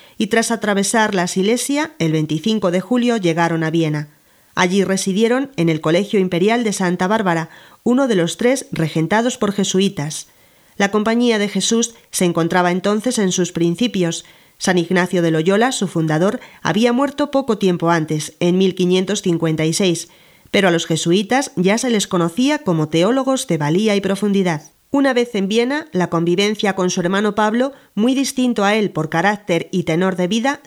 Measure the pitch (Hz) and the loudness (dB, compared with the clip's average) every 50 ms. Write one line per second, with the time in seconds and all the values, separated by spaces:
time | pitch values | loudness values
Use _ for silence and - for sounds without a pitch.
0 | - - - - 220 202 - 226 220 - 233 220 - 214 202 196 196 - - 233 | -20 -18 -6 -4 -2 0 0 0 0 0 -2 -4 -2 -2 0 0 0 0 2 2
1 | 214 208 202 185 175 175 - 190 185 202 233 247 247 - 277 285 302 320 - - | 2 2 0 0 -2 -2 0 0 0 2 0 0 0 -2 -2 -2 -2 -4 -4 -4
2 | 165 160 156 160 156 156 151 156 - 220 220 214 202 185 170 185 180 - 247 247 | -2 0 0 0 0 -2 -2 -2 -2 -2 -2 0 0 0 0 -2 -2 0 0 0
3 | 233 240 233 226 185 170 160 175 170 165 165 160 160 160 156 165 160 151 151 151 | 2 0 0 0 0 0 0 0 0 0 0 -2 -2 0 0 0 0 0 0 -2
4 | 151 147 _ _ _ _ _ _ _ _ _ - 185 180 185 196 190 180 196 190 | -4 -8 _ _ _ _ _ _ _ _ _ -2 0 2 2 2 2 0 0 -2
5 | - 196 185 196 226 226 240 262 277 277 - - 165 165 160 220 - - - 180 | -2 -2 0 2 2 2 2 0 -2 -4 -4 0 0 0 0 0 0 0 0 0
6 | 202 202 - 208 190 185 185 170 180 208 226 240 240 214 196 - 190 175 175 175 | 0 0 0 0 0 0 0 0 2 2 2 2 0 -2 -2 -2 -2 -2 0 0
7 | 185 180 214 226 214 185 165 165 165 160 - - - - - _ _ 233 247 254 | 0 0 0 0 0 0 0 -2 -4 -6 -10 -20 -20 -20 -20 _ _ 0 2 2
8 | 277 254 220 180 165 170 - - - 240 254 - - - - 156 160 151 - 165 | 2 2 2 2 0 0 -2 0 0 0 0 0 -2 -6 -4 -4 -4 -2 0 -2
9 | 160 165 202 214 233 247 - - - 202 196 - 190 - - 185 196 196 196 185 | 0 0 0 0 0 0 -2 -2 -2 -2 -2 -2 -2 0 0 0 0 0 0 -4
10 | 143 151 147 - - - _ _ _ _ _ _ _ _ _ - 202 196 208 214 | -6 -8 -8 -10 -14 -16 _ _ _ _ _ _ _ _ _ -2 -2 0 0 0
11 | 214 220 226 233 240 240 226 214 202 208 - 196 185 - 226 226 233 226 - - | 0 0 0 2 2 2 2 2 0 -2 -2 -2 -2 0 0 0 0 -2 -6 -12
12 | _ _ - - 185 175 165 165 165 165 175 185 180 180 175 185 180 202 208 220 | _ _ -4 0 0 0 2 0 0 0 2 2 2 2 0 0 0 0 -2 0
13 | 214 254 240 226 202 185 175 - 180 170 - 170 170 170 175 - 247 247 196 196 | -2 -2 0 0 0 0 0 0 -2 -2 0 0 0 0 0 0 -2 -2 0 0
14 | 175 165 165 - - - - - _ _ _ _ - - 175 180 165 170 185 175 | -2 -2 -2 -6 -10 -16 -20 -20 _ _ _ _ -2 0 2 2 2 2 2 0
15 | 180 180 - 180 170 165 160 156 156 175 196 208 233 262 262 - 214 160 - 170 | 2 2 0 0 2 2 2 2 2 2 2 2 2 0 0 -2 -4 -2 0 0
16 | 160 160 151 156 175 202 233 240 - - - - - 151 160 202 233 240 240 247 | 0 0 2 2 2 0 0 -2 -8 -16 -18 -8 -4 -2 0 2 2 2 2 2
17 | 277 277 277 - 294 285 285 269 269 269 220 208 196 185 175 165 170 165 170 165 | 0 -2 -2 -2 -4 0 0 -2 0 0 -2 0 0 0 0 2 2 0 2 0
18 | 156 151 160 151 147 - - _ 170 175 175 185 190 190 180 - 180 175 180 185 | 0 -2 -4 -4 -6 -8 -6 _ 0 2 4 4 2 2 2 0 0 2 2 2
19 | 190 180 202 208 - 190 170 165 165 160 160 156 156 160 160 - 208 185 170 165 | 0 -2 -4 -2 0 0 0 0 0 0 0 0 0 0 0 0 0 0 0 -2
20 | - - - - _ _ _ _ _ _ - 202 196 185 170 170 165 - 165 156 | -4 -10 -18 -20 _ _ _ _ _ _ 0 2 2 2 2 0 0 -2 -4 -2
21 | - 170 170 185 180 190 247 262 277 - - - 180 190 202 233 - 254 233 208 | 0 2 2 2 2 0 0 -2 -2 -2 -4 -2 0 0 0 0 0 0 0 -2
22 | 190 - - 175 170 170 165 - 254 277 302 294 302 - 175 160 156 151 - 160 | -2 -2 -2 -2 -2 0 0 0 0 0 0 0 -2 -2 0 0 0 0 2 2
23 | 170 208 247 269 262 262 262 254 - - 170 151 151 147 156 185 214 220 202 202 | 2 2 2 0 0 0 -2 -2 -2 -2 -2 -2 0 0 0 2 2 2 0 0
24 | 190 190 196 196 208 208 196 196 190 180 165 143 - - _ _ _ _ - 285 | 0 -2 -2 -2 -2 0 0 0 0 0 -2 -4 -6 -12 _ _ _ _ 0 0
25 | 277 277 254 247 240 240 240 208 190 190 214 226 240 254 277 302 320 - - 185 | 2 2 2 2 0 0 -2 -4 -2 0 0 0 0 0 -2 -4 -6 -4 -2 -2
26 | 175 170 170 165 170 170 175 185 202 208 214 208 - 202 190 196 185 180 175 190 | -2 0 0 0 0 2 2 2 2 0 0 -2 -2 -2 -2 0 -2 0 0 -2
27 | 170 175 196 196 214 214 202 220 214 214 214 240 254 277 269 - - _ _ 202 | -2 0 0 0 0 0 0 0 0 0 0 0 -2 -2 -4 -10 -18 _ _ 0
28 | 214 247 262 262 277 269 - - 254 247 233 220 196 196 208 220 220 170 - 151 | 0 2 2 0 -2 -2 -2 0 0 0 0 0 0 2 2 2 0 0 -2 -4
29 | 156 151 - 165 170 202 214 202 - - 175 165 - - - 185 170 - 160 165 | -4 -2 -2 0 0 0 -2 -2 -2 -2 -2 -2 -2 -2 -2 -2 -2 0 0 0
30 | 185 190 185 175 180 175 214 226 226 269 285 277 - | 0 0 0 0 -2 0 0 0 0 -2 -4 -4 -8